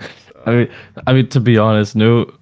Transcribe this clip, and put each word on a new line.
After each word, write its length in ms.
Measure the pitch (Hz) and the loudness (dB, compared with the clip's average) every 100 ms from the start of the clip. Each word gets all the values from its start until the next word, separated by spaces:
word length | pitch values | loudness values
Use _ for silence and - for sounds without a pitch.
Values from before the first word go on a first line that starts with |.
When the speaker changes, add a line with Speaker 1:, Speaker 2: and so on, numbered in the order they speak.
| - - - - 65 | -20 -20 -20 -12 -4
Speaker 1:
I 0 | |
Speaker 2:
so. 60 | 120 | -2
Speaker 1:
mean, 120 | 117 - - - - | -2 -6 -20 -10 -2
I 60 | |
mean, 140 | 131 117 | 0 0
to 100 | 139 | -2
be 180 | 117 110 | 0 2
honest, 380 | 110 107 101 107 | 2 0 -2 0
no, 360 | 110 117 - - | 2 0 -2 -10